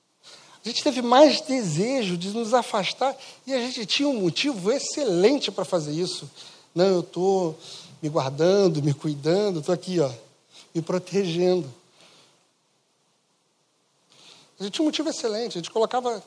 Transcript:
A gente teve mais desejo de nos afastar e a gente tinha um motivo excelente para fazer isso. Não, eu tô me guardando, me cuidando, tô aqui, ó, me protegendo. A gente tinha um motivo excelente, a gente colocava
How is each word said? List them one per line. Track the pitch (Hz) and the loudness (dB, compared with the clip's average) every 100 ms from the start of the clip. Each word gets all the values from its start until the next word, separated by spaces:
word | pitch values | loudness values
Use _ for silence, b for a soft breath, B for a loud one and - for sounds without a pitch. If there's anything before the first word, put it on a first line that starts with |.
| _ _ - B B B | _ _ -20 B B B
A | 220 | -8
gente | 240 | -2
teve | 302 247 | -2 0
mais | 240 254 302 220 | 4 8 8 6
desejo | - 262 196 151 226 277 196 175 | -2 -2 -2 0 0 0 -2 -4
de | 190 | -4
nos | 220 220 | -6 0
afastar | 247 233 214 180 - 269 262 B B - | 0 0 -2 -2 -2 -4 -4 B B -4
e | |
a | 262 | -4
gente | 247 254 202 | -4 -6 -4
tinha | - 285 | -2 0
um | 240 | 0
motivo | 175 - 285 220 185 | 0 0 -2 -2 -2
excelente | 269 - - 262 170 208 285 - | -2 -2 -4 0 4 4 4 -2
para | 196 185 | -6 -2
fazer | 175 147 | -2 -2
isso. | 156 180 - 147 - B B B 165 | -4 -4 -6 -14 -18 B B B 2
Não, | 190 | 4
eu | 180 | 2
tô | 165 170 190 190 170 160 B B B B | 0 -2 0 2 0 -6 B B B B
me | 156 | -4
guardando, | 156 135 143 175 202 190 156 | -2 -2 2 4 4 4 2
me | 147 | 0
cuidando, | 139 156 143 151 185 208 165 | 0 -2 -2 0 2 0 -2
tô | 147 | -2
aqui, | 175 185 175 | -4 -2 0
ó, | 135 123 - _ _ B B | 0 -2 -18 _ _ B B
me | 165 | -6
protegendo. | 160 180 180 196 185 165 180 180 139 - _ b b b b b _ _ _ _ _ _ _ _ _ _ _ _ _ _ _ _ _ B B B B - | -4 -4 -2 -2 0 2 2 2 -2 -12 _ b b b b b _ _ _ _ _ _ _ _ _ _ _ _ _ _ _ _ _ B B B B -12
A | |
gente | 196 | -8
tinha | - | 0
um | 311 | 0
motivo | - 302 | 0 -4
excelente, | - 233 214 233 175 | -2 -4 -4 -4 -6
a | |
gente | 165 | -4
colocava | 220 220 247 247 214 | 0 0 0 -2 -6